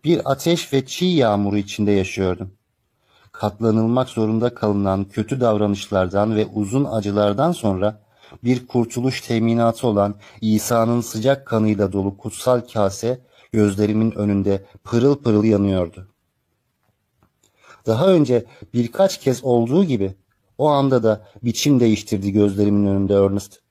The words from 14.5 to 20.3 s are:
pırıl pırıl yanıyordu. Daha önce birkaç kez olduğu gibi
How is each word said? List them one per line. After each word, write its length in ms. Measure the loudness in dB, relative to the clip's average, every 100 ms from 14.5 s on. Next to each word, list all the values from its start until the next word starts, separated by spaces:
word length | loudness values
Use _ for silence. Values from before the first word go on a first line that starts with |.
| -2 -6 -20
pırıl 320 | -4 0 2 0
pırıl 280 | 0 2
yanıyordu. 640 | 2 2 2 0 -4 -8 -20 _ _ _ _ _ _ _ _ _ _ _ _ _ _ _ _ -10 -2
Daha 200 | 2 4
önce 380 | 4 4 0 -2 -20 -6
birkaç 460 | -4 -4 0 0 2
kez 240 | -2 -2
olduğu 400 | 2 2 2 2
gibi 300 | 2 0 -4 -6 _